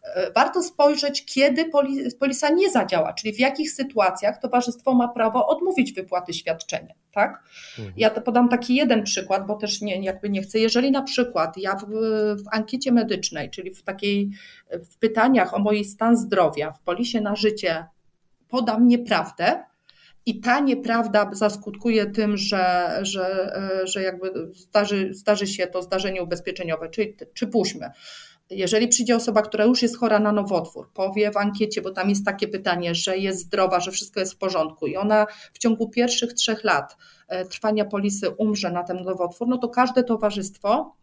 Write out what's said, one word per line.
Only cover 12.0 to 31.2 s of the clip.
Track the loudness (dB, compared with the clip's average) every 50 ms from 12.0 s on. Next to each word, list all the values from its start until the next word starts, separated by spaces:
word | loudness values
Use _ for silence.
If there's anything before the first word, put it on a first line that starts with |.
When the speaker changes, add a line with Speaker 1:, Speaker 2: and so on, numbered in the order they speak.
| -2 0 0 0 0 0 -2 -4
Speaker 1:
w | -6 -4
ankiecie | -4 -4 -2 -2 -6 -4 0 4
medycznej, | 4 4 4 2 -2 -4 -4 -6 -6 -6 -8 -8
czyli | -10 -12 -12 -12 -12
w | -12
takiej, | _ -10 -8 -4 -2 0 2 2 0 -2 -4 -10 -16 -20 -20 -20 _ _
w | -12 -12 -12 _ -8 _
pytaniach | -2 0 2 4 4 6 6 6 4 2 0
o | 0
mój | 2 2 2 0 0
stan | -4 -4 0 4 4 4
zdrowia, | 4 4 2 4 4 4 4 2 0 -6 -6
w | -6 -8
polisie | _ -4 -2 -2 -2 -2 -2 -2
na | -2 -2 -2
życie | 2 2 0 0 0 -2 -2 -2 -2 -6 -12 _ _ _ _ _ _ _ _ _ _ _ _
podam | -4 -2 0 0 2 6 6 6
nieprawdę, | 6 4 2 0 0 0 0 -2 -4 0 2 2 2 0 -4 _ _ _ _ _ _ _ _ -20 _ _ _
I | -6 -6 -2
ta | 2 2 2 4
nieprawda | 4 2 2 0 0 0 0 0 0 2 4 2 2 2
zaskutkuje | 0 0 0 0 0 -2 -10 -12 -14 -6 -4 0 2 2 0
tym, | 0 0 -2 0 0 0
że, | -2 -2 -2 0 2 2 2 2 2 2 0 -2 -2
że, | -4 -4 -4 -4 -2 -2 -2 -2 -2 -2 -4 -6 -4 -4 -2 -2
e, | -2
że | -2 -2 -2
jakby | -2 -4 -4 -4 -6 -6 -6 -6 -8 -8 -12
zdarzy, | -20 -20 _ 2 2 2 2 0 -2 -2 -2 -6
zdarzy | -6 0 0 2 2 0
się | -4 -2 -4 -4
to | -4 -4 -6
zdarzenie | -6 -4 -4 -4 -2 -4 -4 -4
ubezpieczeniowe, | -4 -4 -6 -6 -6 -10 -8 -8 -4 -4 -4 -6 -6 -10
czyli | -4 -4 -4 -4 -4
t-, | _ -20
przypuśćmy, | -18 _ -6 -6 0 0 0 0 0 -4 -8 -12 -14 -14 -18 -20 -20 -20 -20 -20 -20 _ _ _ _
jeżeli | -6 -4 -2 0 2 2 4 4
przyjdzie | 4 2 4 2 2
osoba, | 2 2 2 2 2
która | 0 2 0 2 4
już | 4 4 4
jest | 2 0 0 0
chora | 0 2 4 4
na | 4 4
nowotwór, | 2 0 0 0 -2 -2 -2 -4 -12 -16 -18 _
powie | _ -4 -4 -2 0 0